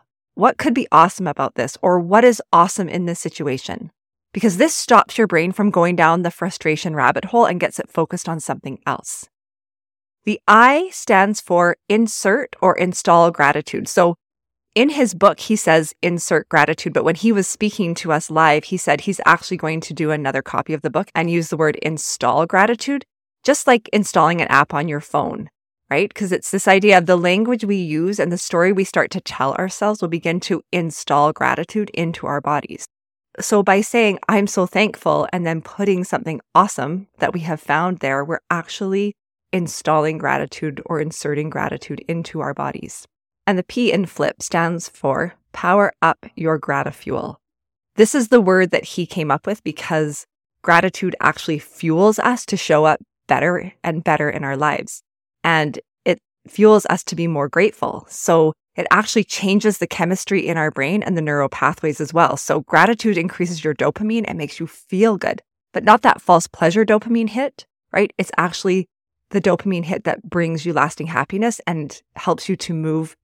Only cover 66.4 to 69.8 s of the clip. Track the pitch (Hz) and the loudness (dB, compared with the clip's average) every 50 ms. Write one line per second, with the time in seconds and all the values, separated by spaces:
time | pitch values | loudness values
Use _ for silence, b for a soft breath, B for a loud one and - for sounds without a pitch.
66.4 | - - _ - 165 160 170 214 220 196 214 214 - 233 233 233 226 208 202 247 | 4 0 _ 0 0 0 2 2 2 2 2 0 2 0 -2 -2 -2 -2 -4 -4
67.4 | 277 277 _ - - _ _ _ _ - - 190 208 - - - 185 - - - | -6 -6 _ -12 -20 _ _ _ _ -4 0 0 0 0 0 -6 -8 -4 -2 -2
68.4 | 165 180 165 - - 190 180 190 180 _ _ _ _ _ _ _ _ _ - 202 | -2 -2 -4 -4 -2 0 0 0 -2 _ _ _ _ _ _ _ _ _ -4 0
69.4 | - 202 175 - - 196 185 170 | 2 2 0 2 0 -2 -4 -4